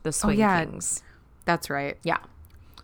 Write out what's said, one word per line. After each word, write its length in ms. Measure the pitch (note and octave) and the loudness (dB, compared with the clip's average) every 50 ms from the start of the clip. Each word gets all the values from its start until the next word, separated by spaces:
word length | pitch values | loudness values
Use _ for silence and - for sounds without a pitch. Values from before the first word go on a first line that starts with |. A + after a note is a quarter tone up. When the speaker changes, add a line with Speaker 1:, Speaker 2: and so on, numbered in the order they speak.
| - | -4
Speaker 1:
the 60 | D#3 | -4
Speaker 2:
Oh, 20 | |
Speaker 1:
Swing 260 | D3+ - - G#3 G3+ | -2 0 2 2 4
Speaker 2:
yeah. 260 | G#3 G#3+ G3+ F#3 E3+ D#3+ | 4 6 4 4 2 0
Speaker 1:
Kings. 380 | - - - - - - - - - - - - - - - - | -2 -6 -8 -6 -6 -6 -6 -8 -14 -20 -20 -20 -20 -20 -4 0
Speaker 2:
That's 220 | - E3+ E3 - - | 0 0 0 0 -4
right. 280 | C#3+ C#3 C#3 C#3+ - - - | -4 -4 -4 -6 -6 -4 -2
Speaker 1:
Yeah. 160 | D#3+ - - - - - - - - - - - - - - | -2 -2 -2 -2 -8 -20 -20 -20 -20 -20 -20 -20 -20 -20 -20